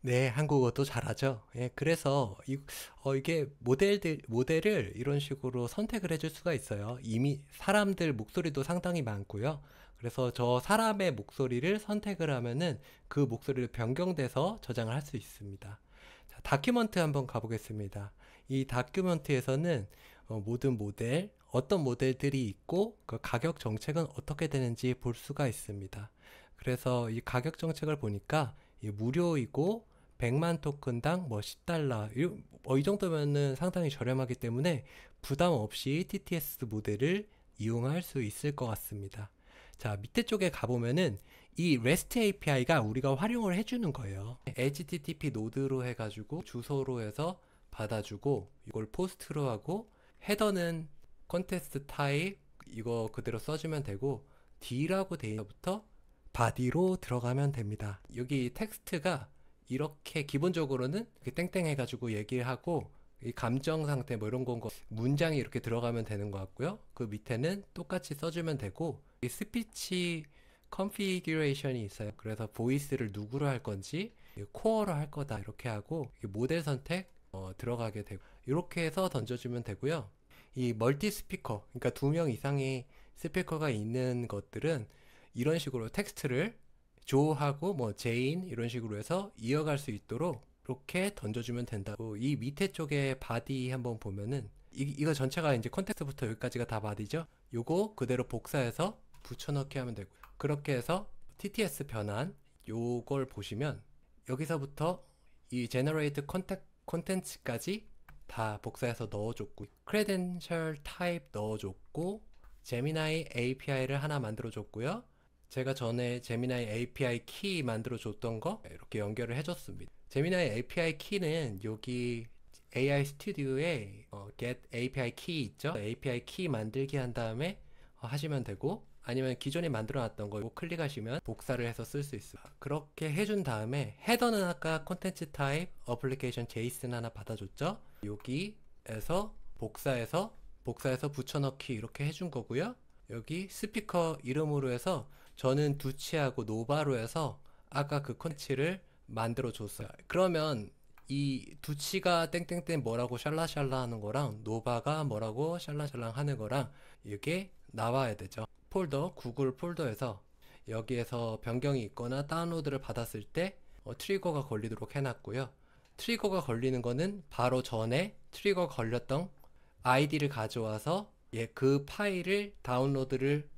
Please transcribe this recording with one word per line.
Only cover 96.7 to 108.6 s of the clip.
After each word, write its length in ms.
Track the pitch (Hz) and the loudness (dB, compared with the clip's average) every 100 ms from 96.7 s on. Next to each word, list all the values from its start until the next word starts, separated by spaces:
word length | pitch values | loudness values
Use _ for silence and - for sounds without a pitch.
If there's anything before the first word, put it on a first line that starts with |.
| 110 | -2
바디죠. 460 | 107 104 104 156 165 _ - | -2 -4 -4 -4 -6 _ -8
요거 420 | 120 117 165 214 | -4 2 4 4
그대로 340 | - 120 127 - | 0 0 2 2
복사해서 760 | 117 - 147 120 - 180 226 - - | -4 -2 0 0 2 0 0 -16 -18
붙여넣기 560 | - 123 - 143 139 139 | -14 -10 -2 -2 -2 -4
하면 160 | 123 | -4
되고 160 | 107 98 - - - | -6 -10 -14 -20 -4
그렇게 360 | 143 147 143 | 0 0 0
해서 360 | 131 117 175 202 - - - | 0 2 0 0 -10 -14 -8
티티에스 460 | 202 - 202 - 143 | -6 0 0 0 -6
변환 460 | 113 104 104 160 - - - - | -2 -2 0 -2 -6 -20 -20 -8
요걸 580 | 110 117 120 - 139 131 | -4 0 -2 0 -2 -2
보시면 560 | - 101 104 147 - - - - - - | -6 -6 -2 -2 -4 -10 -20 -20 -20 -6
여기서부터 760 | 131 151 165 139 - 156 180 - _ - - - | -4 0 -2 -2 -2 0 -2 -8 _ -20 -20 -6
이 180 | 123 117 | -4 0
제너레이트 560 | 127 135 156 151 143 143 | 2 2 2 2 0 -2
컨텍-, 380 | 185 185 190 - _ - | -4 -2 -6 -6 _ -6
콘텐츠까지 1040 | - 175 190 - - - 117 - 202 - - - - - | -4 0 -2 -2 -8 -4 -4 -2 -4 -6 -20 -18 -18 -12
다 320 | - 110 104 | -2 -2 -2